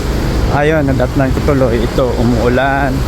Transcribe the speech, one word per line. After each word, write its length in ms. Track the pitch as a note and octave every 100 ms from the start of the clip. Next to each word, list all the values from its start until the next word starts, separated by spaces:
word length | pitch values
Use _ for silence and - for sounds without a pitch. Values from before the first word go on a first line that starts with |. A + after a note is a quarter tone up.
| - - - C3+ -
ayun, 320 | C#3 D3+ D#3 C#3
nadatnan 480 | B2+ B2 D3 C3
ko 80 | -
tuloy 400 | - C3+ B2+ A#2
ito, 320 | G#2+ D3 B2 A#2
umuulan, 720 | A#2 A#2+ A#2+ B2+ C#3 C#3 C#3 C3